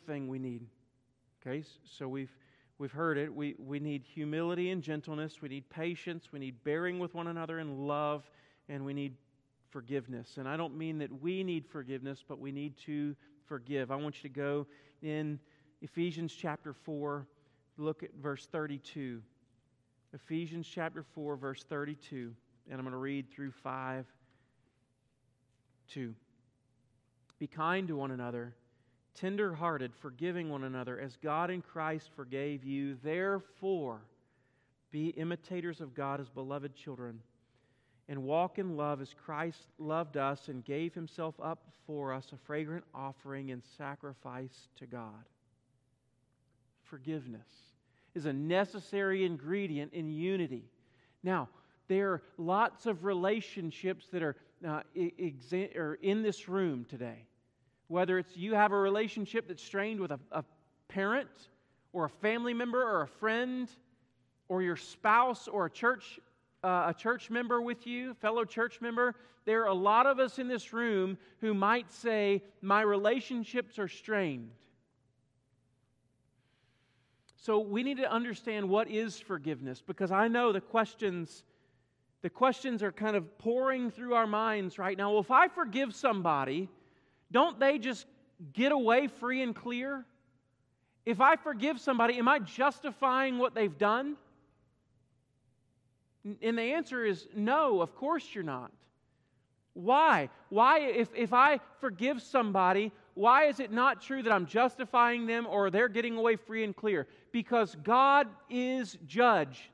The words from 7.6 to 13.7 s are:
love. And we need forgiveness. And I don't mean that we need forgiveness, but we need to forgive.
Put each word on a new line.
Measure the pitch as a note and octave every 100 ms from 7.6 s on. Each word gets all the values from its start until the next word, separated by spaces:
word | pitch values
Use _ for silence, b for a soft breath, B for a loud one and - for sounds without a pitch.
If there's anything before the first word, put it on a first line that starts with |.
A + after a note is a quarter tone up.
| D3+ C3+ C#3+
love. | D3 D3 D3 C3+ b b b -
And | C#3+
we | C#3
need | C#3+ C#3 B2 _ _ _ _ _
forgiveness. | C#3+ A#2+ C#3 A#2+ B2 A#2 -
And | C3
I | D#3
don't | E3 D3
mean | D#3+ D#3
that | C#3+ C3+
we | D#3+ F#3+
need | F#3+ E3 C#3+
forgiveness, | D#3 B2+ C3+ C3+ C#3 -
but | C#3+
we | C#3
need | C#3 D3 C3+ -
to | D3 D3 C#3+ b _ -
forgive. | C#3 A#2+